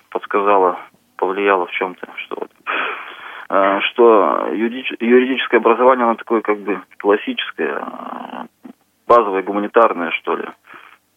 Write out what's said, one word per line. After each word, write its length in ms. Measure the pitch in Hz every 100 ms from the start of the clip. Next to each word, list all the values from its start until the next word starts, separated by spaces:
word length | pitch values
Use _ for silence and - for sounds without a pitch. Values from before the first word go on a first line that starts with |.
| _
подсказала, 680 | 92 - 101 101 101 90 87 - _ _ -
повлияла 480 | 92 95 101 98 87
в 60 |
чем-то, 360 | - 95 90 - -
что 180 | - -
вот, 100 | - _ - - - - - - - - -
э, 300 | 95 98 98 -
что 560 | - 117 107 85 50 55
юридич-, 420 | 87 113 123 - -
юридическое 600 | 117 123 127 131 - 120
образование, 460 | 110 117 127 127 120
оно 100 | 113
такое 260 | - 113
как 180 | 104 104
бы 220 | 101 92 - -
классическое, 840 | 101 104 - 120 - - - -
э, 920 | - - - - - - - _ - - _ _ -
базовое, 340 | 120 104 95
гуманитарное, 680 | 92 101 104 117 113 87 82
что 240 | 78 - 80
ли. 100 | - - _ - - _ _